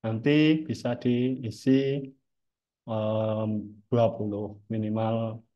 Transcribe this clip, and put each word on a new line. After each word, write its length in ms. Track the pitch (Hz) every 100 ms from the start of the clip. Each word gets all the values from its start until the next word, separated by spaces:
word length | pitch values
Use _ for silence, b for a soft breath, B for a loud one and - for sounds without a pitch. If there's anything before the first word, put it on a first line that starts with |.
| 110
nanti 240 | 110 131 147 151 156 -
bisa 220 | 117 123 120
diisi, 680 | 123 120 127 131 120 - - 135 135 139 135 - _ _ _ _ _ _ -
em, 600 | 110 107 110 110 107 107 107 101 - _
dua 160 | 120 113 -
puluh 280 | 104 101 104 104 _
minimal. 420 | 110 107 110 110 113 113 110 _